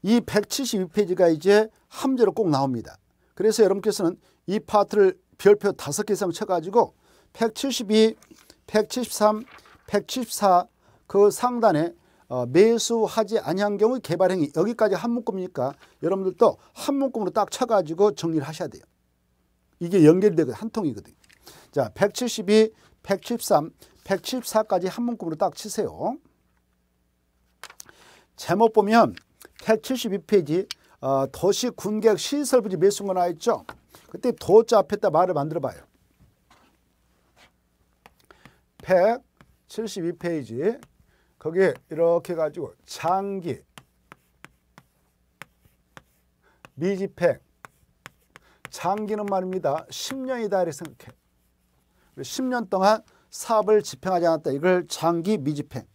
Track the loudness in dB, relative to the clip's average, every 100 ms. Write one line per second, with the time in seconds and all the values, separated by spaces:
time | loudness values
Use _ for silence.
0 | 2 2 2 -2 -2 -6 -4 -4 -4 -2
1 | -2 4 4 4 4 4 4 _ _ -6
2 | -2 2 2 2 0 2 0 -4 -8 -20
3 | _ _ _ _ 0 4 4 4 -2 -2
4 | -2 -4 _ _ -6 -6 0 0 2 4
5 | 2 2 _ _ 4 4 2 -4 -8 -6
6 | -4 -2 -2 -4 -4 -4 0 0 0 _
7 | _ _ _ -4 -4 -4 -6 -6 0 4
8 | 4 0 _ -20 _ _ -4 -2 -2 -4
9 | -6 0 0 0 -8 -20 _ _ -4 -4
10 | -4 -8 -8 0 4 4 2 _ _ _
11 | _ 4 4 4 -4 2 2 2 -2 -8
12 | _ _ _ -6 0 4 6 4 0 -2
13 | -2 -2 -2 -4 -4 -2 -2 0 0 0
14 | -6 0 0 0 -2 -2 -2 0 0 0
15 | -4 -4 -6 -8 -8 -6 -6 -6 _ _
16 | -4 -2 -4 2 2 2 _ -10 -4 -2
17 | -2 -2 -4 -2 -4 -4 0 0 0 0
18 | 0 0 -4 -4 -6 -10 -12 -12 _ _
19 | _ _ _ _ _ _ _ _ -2 6
20 | 6 8 4 2 -2 -4 -8 -6 -6 -6
21 | -14 _ _ _ -20 -20 _ -4 -4 0
22 | -2 0 -6 -4 2 4 4 _ _ _
23 | -6 -6 -4 -8 0 0 0 _ _ _
24 | -6 -6 -4 -8 -2 -2 0 -2 -2 -4
25 | -6 -4 -8 -2 -2 -4 -10 -6 -6 -4
26 | -6 -6 _ _ _ _ _ _ _ _
27 | _ _ _ _ _ _ -20 -20 -20 _
28 | -20 -20 _ _ -4 2 4 4 4 4
29 | 4 0 _ _ -20 _ 0 0 0 -6
30 | -4 -6 0 0 2 -4 -4 -12 _ _
31 | -2 0 -2 -2 -2 0 -4 -6 -6 0
32 | 2 2 -2 -4 0 0 0 2 2 2
33 | -4 -2 -2 -2 -2 -4 -6 -20 _ -20
34 | _ -6 -4 -4 6 6 6 2 2 -2
35 | 0 2 2 0 -2 -4 -6 -10 _ _
36 | _ _ _ _ _ _ _ _ _ _
37 | _ _ _ _ _ _ _ _ _ _
38 | -20 _ _ _ -20 _ _ _ 0 4
39 | 4 0 _ _ -20 _ _ -10 -8 -6
40 | -8 -6 -6 -6 -6 -4 -4 -4 -14 _
41 | _ _ _ _ -6 0 0 0 _ 0
42 | 2 2 -2 -4 -4 -6 -12 -14 _ -8
43 | -2 -2 -2 -8 -8 -10 _ -20 _ _
44 | _ -20 _ _ -20 _ _ _ _ _
45 | _ _ _ _ -20 _ _ _ _ -20
46 | _ _ _ _ _ _ -20 -8 -4 -4
47 | -6 0 0 0 _ _ -20 _ _ _
48 | -20 _ _ -20 _ _ -20 -6 -4 -4
49 | -4 -6 -2 -4 -4 -4 -2 -4 -8 -12
50 | -10 -8 -6 -6 -2 -2 -2 -4 -14 -18
51 | -20 _ _ _ _ _ _ _ _ _
52 | _ -16 -12 -6 -4 -4 -2 2 4 2
53 | _ _ _ -16 -2 0 4 2 2 -10
54 | -2 0 2 0 -2 -2 2 2 -2 -4
55 | -2 -2 -2 -2 -2 -6 -8 -12 -14